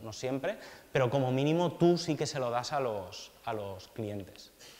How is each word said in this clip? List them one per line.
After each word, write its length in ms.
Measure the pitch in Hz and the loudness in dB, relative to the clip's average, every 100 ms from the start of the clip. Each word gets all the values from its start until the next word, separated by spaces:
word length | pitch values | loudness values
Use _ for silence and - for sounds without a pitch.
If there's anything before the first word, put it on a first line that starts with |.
no 100 | 110 | -12
siempre, 460 | - 127 131 170 226 - - - | -6 -4 -2 -2 -6 -12 -18 -2
pero 180 | 143 123 | 2 4
como 220 | 139 127 | 4 2
mínimo 420 | 131 143 165 170 | 2 4 4 2
tú 260 | - 170 170 | 6 6 6
sí 180 | 165 147 | 2 -2
que 100 | 147 | -2
se 140 | 143 | -2
lo 100 | 120 | 0
das 220 | 120 120 | 0 0
a 80 | 147 | 0
los, 520 | 127 104 90 - - - | 0 -2 -6 -12 -16 -12
a 80 | - | -6
los 360 | 110 98 92 - | -4 -6 -10 -12
clientes. 600 | - 107 101 90 - - - - | -6 -6 -6 -10 -16 -20 -20 -20